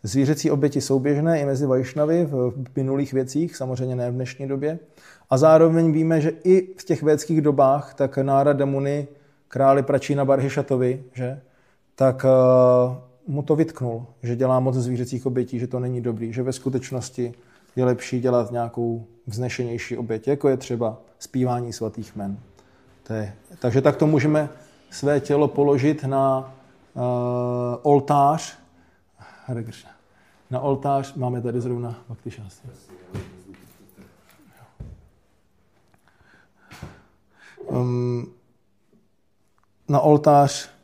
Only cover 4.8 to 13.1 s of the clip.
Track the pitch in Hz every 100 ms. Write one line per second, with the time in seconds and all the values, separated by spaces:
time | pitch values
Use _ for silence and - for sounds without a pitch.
4.8 | - _ - - _ 131 156 160 165 165
5.8 | 165 156 160 160 156 160 185 185 185 -
6.8 | - 160 147 147 - 156 147 139 135 143
7.8 | - - 139 135 135 135 143 139 139 139
8.8 | 139 143 143 - _ _ _ 131 135 139
9.8 | 131 139 - 143 135 135 135 143 139 131
10.8 | 123 135 135 123 127 139 _ _ _ _
11.8 | _ - 135 127 131 131 127 127 127 127
12.8 | 123 127 -